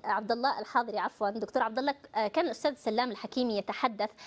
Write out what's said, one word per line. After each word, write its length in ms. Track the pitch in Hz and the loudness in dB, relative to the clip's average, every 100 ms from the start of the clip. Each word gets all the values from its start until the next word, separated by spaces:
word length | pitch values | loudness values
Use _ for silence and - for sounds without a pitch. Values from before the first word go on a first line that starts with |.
عبد 280 | 214 202 220 | -2 -2 0
الله 280 | 233 269 - | 0 2 0
الحاضري، 380 | 214 240 233 202 | 0 0 0 -2
عفوًا، 320 | 180 - 208 | -2 0 -2
دكتور 340 | 220 - 254 | -2 -2 0
عبد 160 | 226 226 | 0 0
الله، 140 | 277 277 - 220 | -2 -2 -4 0
آه، 120 | 214 | 2
كان 180 | 320 339 | 2 0
الأستاذ 280 | - 294 | 0 -2
سلام 380 | 262 233 220 254 | 0 -2 0 0
الحكيمي 460 | 202 - 254 247 202 | -4 -4 0 2 0
يتحدث 520 | 196 - 254 208 214 - | -2 0 0 0 -4 -4